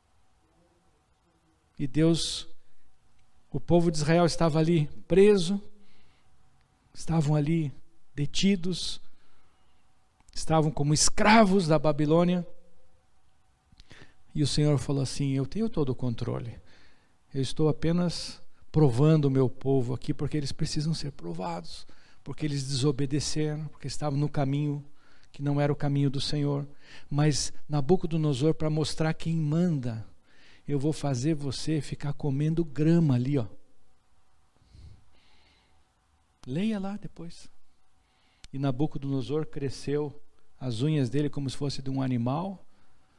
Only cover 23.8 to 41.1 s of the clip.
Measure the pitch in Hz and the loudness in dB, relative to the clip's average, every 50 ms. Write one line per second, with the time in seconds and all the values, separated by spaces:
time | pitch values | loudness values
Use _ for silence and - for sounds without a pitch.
23.8 | - 131 - - 147 151 139 143 147 143 - 151 135 131 139 147 151 147 143 147 | -10 -6 -4 -2 -2 0 0 0 0 0 2 0 0 2 0 0 -2 -2 -4 -6
24.8 | 143 - - - - - - - - - - - 139 143 143 143 143 147 143 - | -8 -12 -16 -18 -18 -20 -20 -20 -18 -16 -10 -6 -4 -2 0 2 2 2 2 0
25.8 | 156 143 143 143 143 135 135 135 - - 151 147 143 143 143 143 143 139 - - | 0 2 2 2 2 2 0 -2 -2 -2 0 0 0 0 -2 -2 -4 -8 -12 -16
26.8 | - - - - - - 139 143 151 151 131 - - - - - - - 147 147 | -16 -16 -14 -14 -8 -4 0 2 2 2 2 2 -2 -2 -2 -4 -2 -2 0 2
27.8 | 135 - 190 190 - 156 170 160 151 151 135 117 147 160 156 - 160 156 156 156 | 4 4 4 4 2 0 0 0 0 0 0 2 2 0 2 2 0 -2 0 -2
28.8 | 147 - - - 160 160 160 - - 165 165 160 151 147 156 170 180 180 156 135 | -2 -2 -2 0 0 0 -2 -2 -2 -2 -2 -2 -2 0 0 2 2 2 0 -2
29.8 | 123 120 110 110 101 98 - - _ _ - - - - - - - - 143 139 | -2 -4 -6 -8 -10 -12 -16 -20 _ _ -20 -20 -20 -20 -20 -12 -6 -4 -2 0
30.8 | 135 156 143 - 147 143 131 117 131 160 160 139 143 135 - - - 156 160 147 | 0 -2 -2 -2 -2 -4 -2 -2 -2 -2 -2 -2 -4 -6 -6 -4 -4 -2 -2 -2
31.8 | - - 135 - - 143 - - - 143 135 139 151 156 165 170 165 156 - 147 | -4 -6 -8 -6 -4 -4 -4 -4 -2 -2 -2 0 0 0 0 0 -2 -2 -2 0
32.8 | 156 160 170 170 165 139 123 120 123 139 147 139 107 - - - - - - - | 2 4 4 4 4 4 2 2 2 0 0 -2 -2 -4 -8 -14 -16 -18 -20 -20
33.8 | - - - - _ _ - - - - - - _ _ _ _ _ _ - - | -20 -20 -20 -20 _ _ -20 -20 -20 -20 -20 -20 _ _ _ _ _ _ -20 -20
34.8 | - - - - - - - - - - - - - _ _ _ _ _ _ _ | -20 -20 -20 -20 -20 -20 -20 -20 -20 -20 -20 -20 -20 _ _ _ _ _ _ _
35.8 | _ _ _ _ _ _ _ _ _ _ _ _ - 127 131 170 208 226 214 196 | _ _ _ _ _ _ _ _ _ _ _ _ -10 -6 -4 -2 -2 -2 -2 -2
36.8 | 190 196 208 - - - - - 165 170 - - - - - - - - - _ | -4 -6 -6 -8 -10 -12 -12 -12 -14 -14 -14 -14 -16 -16 -16 -16 -16 -18 -20 _
37.8 | - - - _ _ _ _ _ _ _ _ _ - - - 135 139 139 120 127 | -20 -20 -20 _ _ _ _ _ _ _ _ _ -18 -12 -6 -2 -2 0 0 0
38.8 | 156 151 - 143 135 139 139 135 120 113 147 156 151 - - 147 139 131 - - | 0 -2 -2 -4 -4 -4 -4 -4 -2 -2 -2 -4 -4 -4 -6 -6 -6 -6 -6 -6
39.8 | - 139 143 147 151 139 - - - - - - - - - - 135 127 113 107 | -4 -2 -2 -2 -2 -4 -8 -12 -14 -16 -16 -18 -20 -18 -14 -8 -6 -6 -4 -2
40.8 | 139 156 156 147 131 113 | 0 0 2 0 0 0